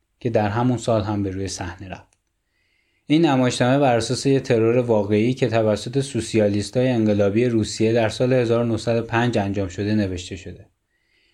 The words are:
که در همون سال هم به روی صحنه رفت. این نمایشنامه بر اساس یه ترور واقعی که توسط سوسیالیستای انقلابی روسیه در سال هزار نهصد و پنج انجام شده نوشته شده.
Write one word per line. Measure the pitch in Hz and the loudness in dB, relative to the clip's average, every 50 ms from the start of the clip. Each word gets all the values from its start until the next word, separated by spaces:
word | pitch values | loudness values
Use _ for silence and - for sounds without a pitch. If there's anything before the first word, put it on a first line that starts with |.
| _ _ _ _ | _ _ _ _
که | - 127 | -4 0
در | 113 113 104 104 | 0 0 0 0
همون | 98 117 123 127 123 113 | 0 0 0 0 0 0
سال | - - 117 110 | 0 0 0 0
هم | 98 104 107 101 101 | 0 -2 -2 -2 -4
به | 98 | -4
روی | 92 95 98 95 | -4 -6 -6 -8
صحنه | - - 98 90 87 - - 92 | -8 -8 -10 -12 -12 -14 -16 -16
رفت. | 90 - - _ _ _ _ _ _ _ _ _ _ _ _ _ _ _ _ _ _ _ _ - | -16 -16 -18 _ _ _ _ _ _ _ _ _ _ _ _ _ _ _ _ _ _ _ _ 0
این | 143 160 170 | 2 2 4
نمایشنامه | 156 139 131 127 127 120 - 123 123 131 143 | 4 4 2 2 2 0 0 2 2 4 4
بر | 143 131 120 113 | 4 4 2 2
اساس | 110 113 127 117 - | 0 -2 -4 -2 0
یه | 139 139 135 | 2 2 2
ترور | 131 - 127 113 110 117 117 127 | 2 2 2 2 4 4 2 2
واقعی | 123 117 113 104 101 98 107 104 110 120 127 | 2 2 2 2 2 2 2 2 2 2 0
که | - 135 117 | 0 -2 0
توسط | 104 113 110 107 107 104 - 123 123 139 | 2 2 2 2 0 0 -2 -4 -4 -4
سوسیالیستای | 135 - - 117 110 - - 113 107 104 101 104 98 - - 127 127 131 | -4 -2 -4 -6 -4 -2 0 2 2 2 2 -2 -4 -4 -2 0 0 0
انقلابی | 127 117 110 107 104 101 101 101 98 110 123 | 2 2 2 2 2 2 2 2 2 2 2
روسیه | 127 117 110 104 101 - - 110 110 113 | 2 2 0 0 -2 -2 0 0 2 2
در | 120 113 110 | 2 0 0
سال | 107 - 127 127 131 | 0 -2 0 0 2
هزار | 127 120 113 117 117 120 | 2 2 2 0 0 0
نهصد | 117 113 107 - - 117 117 | 0 -2 -2 -2 -2 -2 -2
و | |
پنج | 113 - 117 117 120 123 110 113 | -2 -2 -2 0 0 0 0 0
انجام | 101 98 98 101 98 92 | -2 -2 -2 -4 -4 -4
شده | - - 101 104 107 | -6 -6 -4 -2 0
نوشته | 107 104 92 90 87 87 - 98 | 0 0 -2 -4 -8 -10 -12 -14
شده. | 87 - 92 90 - - - _ _ _ _ _ _ _ _ _ _ _ _ | -14 -14 -16 -18 -18 -20 -20 _ _ _ _ _ _ _ _ _ _ _ _